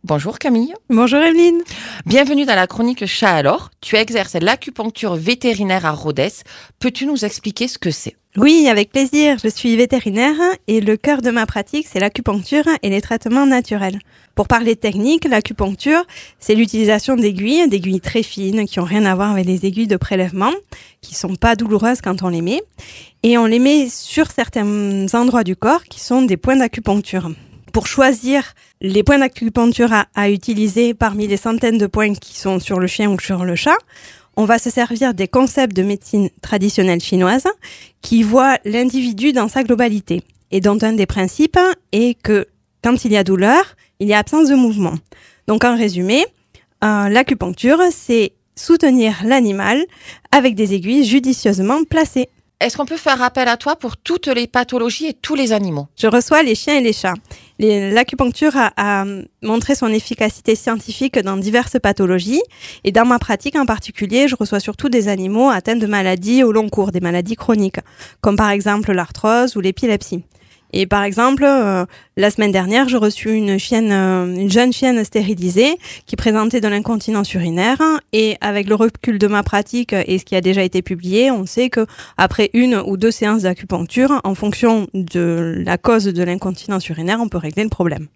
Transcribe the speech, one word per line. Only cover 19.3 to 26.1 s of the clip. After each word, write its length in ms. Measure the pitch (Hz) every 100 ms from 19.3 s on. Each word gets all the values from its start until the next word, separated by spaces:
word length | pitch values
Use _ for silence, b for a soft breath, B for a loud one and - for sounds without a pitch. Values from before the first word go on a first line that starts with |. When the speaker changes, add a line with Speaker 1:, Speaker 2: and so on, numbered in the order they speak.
Speaker 2:
avec 120 | 196
les 220 | 185 185 196
aiguilles 200 | 190 226
de 120 | 190
prélèvement, 520 | - 190 185 185 214 370 453 B B B
qui 120 | -
sont 220 | - 170 185
pas 200 | 233 220
douloureuses 440 | 226 208 220 247
quand 220 | 208 185
on 60 | 185
les 120 | 170
met. 220 | 170 277 427 B B B B B
Et 140 | 233 240
on 80 |
les 140 | 226 226
met 300 | 262 302 254
sur 400 | - - - 311
certains 760 | - 233 233 208 208 202 196 196
endroits 320 | 233 247 247
du 100 | 180
corps 300 | 185 220 330
qui 160 | - -
sont 220 | -